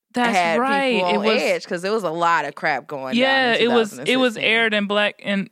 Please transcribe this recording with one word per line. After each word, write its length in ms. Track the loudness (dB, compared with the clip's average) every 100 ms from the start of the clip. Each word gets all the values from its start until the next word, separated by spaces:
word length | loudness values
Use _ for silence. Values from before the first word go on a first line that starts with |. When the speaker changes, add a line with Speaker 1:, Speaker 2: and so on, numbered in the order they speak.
| _
Speaker 1:
That's 240 | -2 0 2
Speaker 2:
had 240 | 2 2
Speaker 1:
right. 320 | 2 0 0
Speaker 2:
people 140 | 0 0
on 60 |
Speaker 1:
It 40 | 0
was 240 | 2 0
Speaker 2:
edge 240 | 0 -2 -4
'cause 160 | -6
there 100 | -2
was 100 | -2
a 60 | -2
lot 340 | 0 2 2
of 100 | 0
crap 320 | -4 -2 -2 -4
going 300 | -10 -4 0
Speaker 1:
Yeah, 360 | 2 2 2
Speaker 2:
down 80 | 2
in 80 | 2
Speaker 1:
it 40 |
was, 240 | 2 0 -4
it 0 |
was 0 |
Speaker 2:
two 60 |
thousand 200 | -2 2
and 80 | 0
sixteen. 100 | 0
Speaker 1:
aired 300 | 0 2 0
in 120 | 0 0
black, 340 | 0 -2 -4
in, 300 | -4 -4 -4